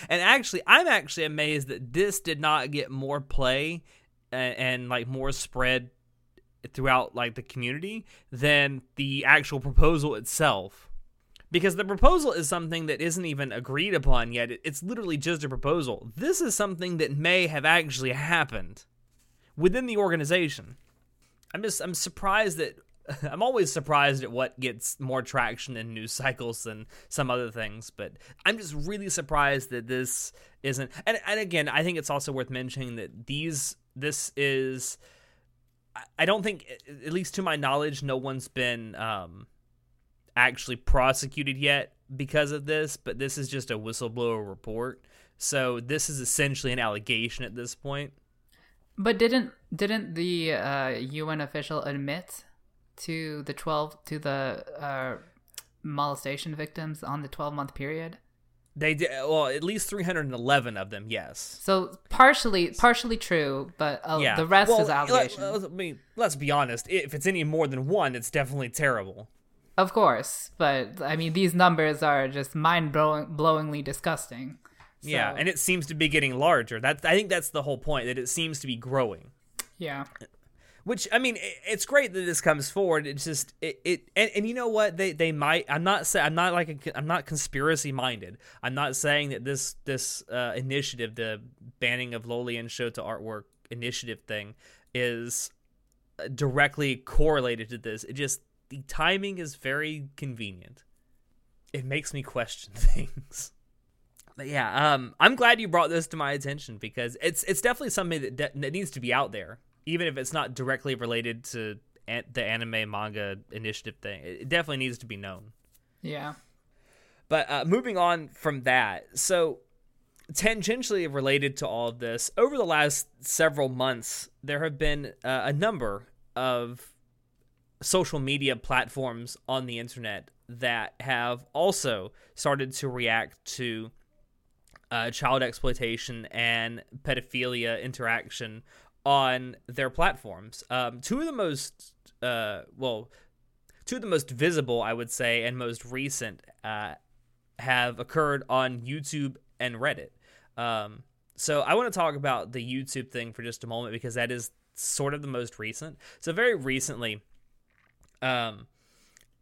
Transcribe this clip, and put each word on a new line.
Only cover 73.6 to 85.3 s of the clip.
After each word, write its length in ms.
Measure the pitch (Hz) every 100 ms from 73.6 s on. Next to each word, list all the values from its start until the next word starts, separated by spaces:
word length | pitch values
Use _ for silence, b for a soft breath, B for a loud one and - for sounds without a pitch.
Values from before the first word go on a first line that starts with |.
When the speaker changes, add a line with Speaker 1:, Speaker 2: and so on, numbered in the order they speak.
| 151 147
Speaker 2:
disgusting. 760 | 139 - 175 156 - 120 131 - _ b b b
Speaker 1:
Yeah, 300 | 143 143 104
Speaker 2:
So 60 | 98
Speaker 1:
and 100 | 170
it 100 | 170
seems 280 | - 185 147
to 80 | 156
be 140 | 156
getting 280 | 151 139 127
larger. 440 | 156 156 113 113
That's, 240 | 131 147 165
I 100 | 185
think 140 | 202
that's 200 | 180 165
the 140 | 151
whole 140 | 143 127
point, 300 | 156 143 120
that 100 | 127
it 100 | 123
seems 320 | - 165 143
to 80 | 135
be 80 | 120
growing. 560 | 123 135 120 92 - _ _ - - _
Speaker 2:
Yeah. 260 | 165 139 139 - - _ _ b b b
Speaker 1:
Which, 240 | 185 226 -
I 60 | 233
mean, 180 | 254 214
it, 180 | 196 151 165
it's 200 | 214 -
great 260 | 285 269
that 140 | 185 180
this 160 | 165
comes 280 | 170 151 139
forward. 380 | 196 190 156 147
It's 160 | 139
just, 300 | 165 143 - _
it, 180 | 160 - 170
it, 240 | 175 - -
and, 120 | 220 208
and 120 | 214
you 60 |
know 140 | 240 240
what? 300 | 214 208 165
They, 160 | 190
they 180 | 156 165